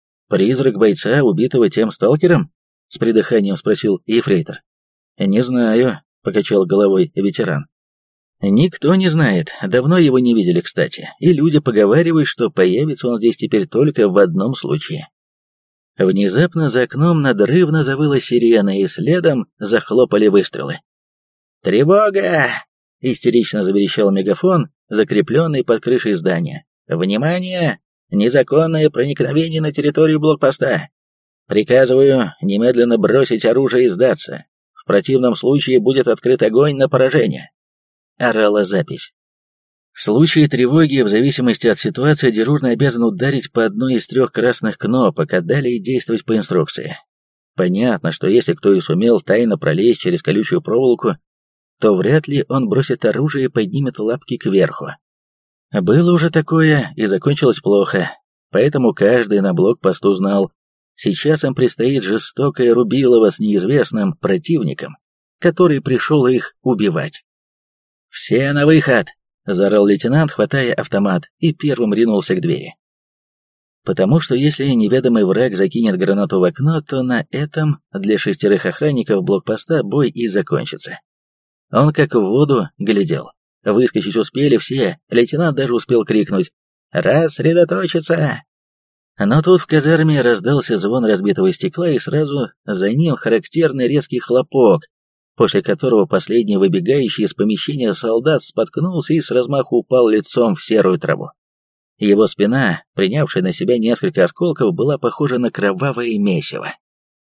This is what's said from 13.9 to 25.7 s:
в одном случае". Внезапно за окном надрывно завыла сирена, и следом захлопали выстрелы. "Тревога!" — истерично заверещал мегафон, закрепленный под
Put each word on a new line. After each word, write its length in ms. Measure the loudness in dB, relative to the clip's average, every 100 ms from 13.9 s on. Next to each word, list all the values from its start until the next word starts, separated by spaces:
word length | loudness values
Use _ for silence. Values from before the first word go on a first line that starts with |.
| 2 2
в 80 | 4
одном 380 | 2 2 -4
случае". 540 | -4 -4 -6 -6 -12 -12 _ _ _ _ _ _ _ _ -2
Внезапно 720 | 0 0 0 0 0 0 -2
за 120 | 0
окном 380 | -2 0 2 2
надрывно 640 | 0 2 2 4 2 0
завыла 340 | -2 0 0 0
сирена, 580 | 0 2 4 4 2 0
и 80 | -2
следом 640 | -2 -2 0 2 0 -4 _
захлопали 720 | -2 -2 0 0 2 4 4
выстрелы. 520 | 4 0 -6 -10 -10 -14 _ _ _ _ _ _ _
"Тревога!" — 880 | -2 2 4 4 4 0 0 0 0 -4 -12 _ _ _
истерично 600 | -6 -2 0 2 0 -2
заверещал 480 | 0 0 0 0 0
мегафон, 580 | 0 -2 0 2 0 -2 _ _
закрепленный 720 | -2 0 0 0 0 0 -2
под 200 | 0